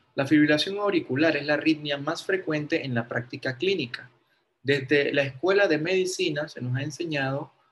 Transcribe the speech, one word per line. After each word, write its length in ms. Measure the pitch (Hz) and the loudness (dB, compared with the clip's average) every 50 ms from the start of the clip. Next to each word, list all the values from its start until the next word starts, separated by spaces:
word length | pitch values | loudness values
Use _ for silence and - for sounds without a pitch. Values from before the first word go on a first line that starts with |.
| _ _ _ | _ _ _
la 120 | - 135 | -4 0
fibrilación 520 | 131 156 151 151 147 151 151 - 190 196 202 | 4 4 6 6 6 4 2 2 -2 -2 0
auricular 580 | 208 202 185 165 135 - 127 135 160 165 151 | 0 2 2 0 0 0 0 2 2 2 2
es 80 | 147 139 | 2 0
la 100 | 147 151 | 0 0
arritmia 440 | 143 147 160 160 147 147 147 143 143 | 2 2 2 0 0 0 -4 -4 -4
más 260 | 139 151 165 - - | -2 -4 -4 -4 -2
frecuente 600 | - 190 190 185 - 156 151 151 147 165 160 131 | -2 -2 -2 0 -2 -2 -2 -2 -2 -2 -2 -2
en 80 | 139 123 | -2 -2
la 120 | 120 117 | -2 -2
práctica 520 | - 123 127 123 - - 131 - 135 127 127 | -2 -4 -6 -6 -6 -8 -8 -6 -6 -4 -2
clínica. 520 | 180 190 196 175 139 123 - - - - _ _ _ _ _ _ _ _ _ _ - | 0 0 0 0 -2 -6 -8 -12 -14 -18 _ _ _ _ _ _ _ _ _ _ -2
Desde 500 | 123 139 143 131 131 151 143 143 - - | 0 0 0 2 2 2 4 4 2 2
la 100 | 143 139 | 0 0
Escuela 440 | 135 127 - - 175 196 202 202 185 | 0 -2 -2 0 2 4 4 4 4
de 80 | 156 | 2
Medicina 720 | 151 151 175 190 185 185 185 - - 185 170 151 147 156 156 | 2 0 0 0 0 0 0 -2 -2 -2 -2 -2 -2 -6 -6
se 140 | - - 127 | -8 -8 -6
nos 120 | 123 123 | -4 -4
ha 80 | 127 143 | -2 -4
enseñado 680 | 151 151 - 175 165 156 143 139 135 135 139 156 143 _ _ _ _ | -6 -6 -6 -6 -4 -2 -2 -2 -2 -2 -4 -6 -8 _ _ _ _